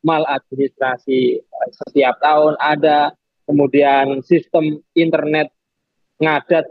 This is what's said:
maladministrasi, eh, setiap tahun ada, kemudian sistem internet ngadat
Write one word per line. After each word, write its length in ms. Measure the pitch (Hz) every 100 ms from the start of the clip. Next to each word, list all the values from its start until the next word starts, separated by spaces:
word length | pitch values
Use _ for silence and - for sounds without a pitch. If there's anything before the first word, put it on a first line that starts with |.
maladministrasi, 1400 | 160 156 147 139 - 131 139 - 131 123 - 131 127 123
eh, 300 | - - 117
setiap 480 | - - 143 127 123
tahun 400 | 147 151 151 151
ada, 560 | 147 151 156 147 147 - _ _ -
kemudian 720 | 147 139 139 143 139 139 135
sistem 640 | - 170 - 165 156 151 _
internet 560 | 165 165 156 151 156 151 _ _ _ _ _ _ -
ngadat 480 | 156 147 - 165 -